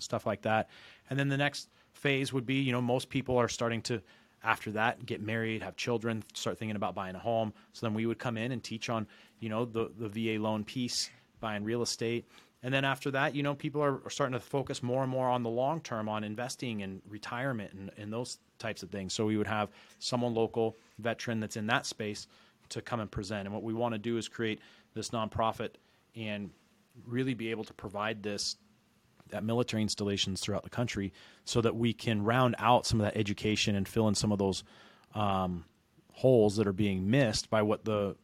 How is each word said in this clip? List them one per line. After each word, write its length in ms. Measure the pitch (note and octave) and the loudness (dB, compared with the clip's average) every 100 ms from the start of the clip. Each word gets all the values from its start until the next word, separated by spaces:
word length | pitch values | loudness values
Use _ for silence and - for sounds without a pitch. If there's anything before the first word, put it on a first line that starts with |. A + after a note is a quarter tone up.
stuff 240 | - A2+ - | -4 -2 -2
like 160 | G2+ | -2
that. 280 | A2+ A2 - - - - - | 2 2 2 -6 -20 -20 -6
And 80 | C3+ | -2
then 100 | C#3 | 0
the 80 | C3+ | 2
next 320 | C#3+ - - _ _ | 0 -2 -10 _ _
phase 400 | - C#3+ C3+ C3 | -4 0 2 0
would 140 | C3 A#2 | -2 0
be, 100 | C3+ | 0
you 160 | C3+ | 2
know, 80 | B2 | 0
most 300 | B2 B2+ - | 2 0 0
people 260 | C3+ B2+ B2+ | -4 0 2
are 120 | A#2 | 2
starting 340 | - A#2 A#2 | 0 -2 -2
to 200 | - A#2 - - _ _ | -2 -4 -4 -20 _ _
after 260 | A2 A2 - | 0 0 0
that, 320 | G#2+ A2+ - A#2+ | 0 0 0 -6
get 140 | A2 | -6
married, 400 | G#2 A2+ A2+ A2 | -4 -2 -2 -4
have 140 | F#2+ - | -6 -6
children, 460 | - A#2 A#2 A2 - | -2 -2 -2 -4 -6
start 240 | - A#2 - | -6 -6 -4
thinking 180 | A2 G#2 | -4 -2
about 180 | G2+ | -2
buying 200 | F2+ F#2+ F#2 | -4 -6 -4
a 20 | |
home. 340 | G#2 A2+ A2 - - | 0 0 0 -4 -16
So 140 | - A#2 | -6 -2
then 80 | |
we 120 | G#2+ A2+ | 0 0
would 120 | A2+ | -2
come 180 | B2+ A2 | -2 -2
in 160 | A#2 | -2
and 100 | B2 | -4
teach 260 | - A2+ - | -6 -8 -2
on, 160 | A2+ G#2 - - _ | -2 -4 -10 -20 _
you 80 | A2+ | -4
know, 160 | G#2+ | -2
the, 260 | A#2+ A2+ A2+ G#2+ | 0 -2 -2 -4
the 100 | A2+ | -6
V 260 | G#2+ A2+ | -2 0
A 40 | G#2+ | 0
loan 260 | A2 G#2+ | 0 0
piece, 460 | G#2 C3 A#2+ - - - _ _ | -2 -4 -4 -4 -6 -10 _ _
buying 240 | A2+ G#2 | -6 -4
real 180 | G#2 A#2+ | -2 -2
estate. 440 | A2+ - A#2 A#2+ - - - _ | -2 -2 -2 -2 -4 -16 -20 _
And 100 | B2 | -2
then 120 | C3+ | 0
after 260 | C3+ C3 D3 | 2 0 -2
that, 220 | C3+ D3 | 0 0
you 80 | C3+ | 0
know, 120 | C#3+ | -2
people 280 | C#3+ D3+ D3 | -2 -4 0
are, 180 | C#3+ C3+ | 2 2
are 60 | - | -4
starting 220 | - C#3 | -2 0
to 80 | B2+ | 0
focus 420 | - C#3 C3 C3+ | -2 -4 -2 -4
more 200 | B2 B2+ | -2 0
and 80 | C3 | 0
more 180 | B2+ B2+ | 2 2
on 140 | B2 | 2
the 80 | A#2 | 0
long 300 | A#2 C3+ E3 | 0 0 -2
term, 280 | - A#2 G#2+ | -4 -4 -2
on 160 | G#2+ | -4
investing 580 | G#2+ G#2+ B2 - B2+ G#2+ | -4 -6 -6 -6 -6 -4
and 180 | F#2+ F#2+ G2 | -6 -8 -12
retirement 640 | G#2 - A#2+ C3+ A#2 G2 | -14 -8 -4 -2 -4 -6
and, 180 | G2 G2 - | -10 -12 -10
and 160 | G#2 | -8
those 260 | A2+ B2 - _ _ | -6 -6 -10 _ _
types 240 | A2+ G2+ | -6 -6
of 80 | F2 | -8
things. 220 | G2+ F#2 | -8 -6
So 140 | - G#2+ | 0 2
we 100 | G#2+ | 2
would 100 | G#2 | 2
have 220 | G#2+ G2+ - - - | 0 -2 -4 -20 -10
someone 360 | - B2 A#2+ | -4 0 0
local, 420 | A2+ A2 A#2 A2+ A2 - - | 2 0 2 0 -2 -14 -6
veteran 420 | A2+ A2 - A2+ | -4 -4 -4 -4
that's 160 | G#2+ A2+ | -4 -4
in 100 | G#2+ | 0
that 180 | C3 B2 | 0 0
space 400 | - G#2+ G#2 - - - _ _ | -6 -6 -6 -12 -20 -20 _ _
to 100 | A#2+ | -10
come 180 | - A#2 | -6 -4
and 100 | G#2 | -4
present. 360 | - F#2+ G#2+ G2 | -6 -6 -6 -6
And 80 | |
what 80 | G#2 | -6
we 120 | A2+ | -4
wanna 240 | A2+ A#2+ A2 | -2 0 -2
do 180 | A2+ A#2 | -2 -2
is 120 | G#2 | -4
create 320 | - A2+ G#2+ - - _ | -4 -2 -2 -8 -20 _
this 160 | A2 G#2 | -10 -6
nonprofit 600 | A#2+ G#2+ - A2 - A2 - _ _ _ A2+ | -2 -2 0 0 0 -8 -10 _ _ _ -10
and 340 | A2 G#2 G2 - _ _ _ B2 G#2+ | -6 -6 -8 -12 _ _ _ -20 -6
really 280 | A#2+ C3 | -2 -2
be 160 | A#2 A2+ | -2 -4
able 140 | A2+ | -4
to 100 | A2 | -8
provide 480 | - G#2+ G2+ G#2+ A2 | -10 -8 -2 -2 -2
this 340 | G2+ G2+ - - _ _ _ _ _ _ - | -4 -4 -4 -6 _ _ _ _ _ _ -10
at 120 | G#2 | -6
military 380 | A2 A#2 A#2+ A2+ | 0 2 2 2
installations 580 | G#2+ - G#2 G2+ - F#2 | 0 0 0 0 0 -2
throughout 220 | - G2 | -2 -2
the 80 | - | -4
country 420 | - A#2+ G#2+ G2 - - - | -2 -2 0 -2 -6 -18 -16
so 160 | - A#2+ | 0 2
that 160 | A2+ A2+ | 4 4
we 160 | A#2 | 2
can 300 | G#2+ - G#2+ | 0 0 2
round 300 | G#2 B2 B2+ A2 | 4 6 4 4
out 280 | A2 A#2+ - | 6 6 6
some 140 | A#2 | 4
of 40 | |
that 120 | G#2 G#2+ | 4 2
education 580 | G#2 G2+ G#2+ G#2+ - G2+ | 0 0 2 2 2 2
and 100 | F#2+ | 0
fill 220 | A2+ A2 | 2 4
in 60 | |
some 180 | G2+ G#2+ | 4 2
of 60 | G2+ | 4
those, 260 | G2 F#2 - - - - _ | 2 0 -6 -20 -20 -20 _
um, 500 | G#2+ G#2 F#2+ F#2 F2 - _ _ _ _ | -2 0 2 0 -2 -8 _ _ _ _
holes 440 | - C3 B2 G#2 G2+ | 2 6 8 8 6
that 100 | G2+ | 2
are 60 | |
being 380 | F#2+ G#2 F#2+ F#2+ | 2 2 2 4
missed 400 | C3+ A#2+ - - | 4 4 2 2
by 100 | A2 | 2
what 240 | G#2+ G#2+ | 4 2
the 320 | A2 G#2+ G2 - | 0 0 0 -2